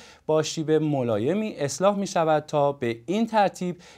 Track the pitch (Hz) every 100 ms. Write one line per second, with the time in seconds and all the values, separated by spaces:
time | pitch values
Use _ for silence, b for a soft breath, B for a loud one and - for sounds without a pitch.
0 | B B - 156 151 - 151 156 156 147
1 | 120 107 117 196 214 - 143 - 190 202
2 | 190 180 160 156 147 151 143 139 120 117
3 | 117 196 226 220 196 - 180 170 B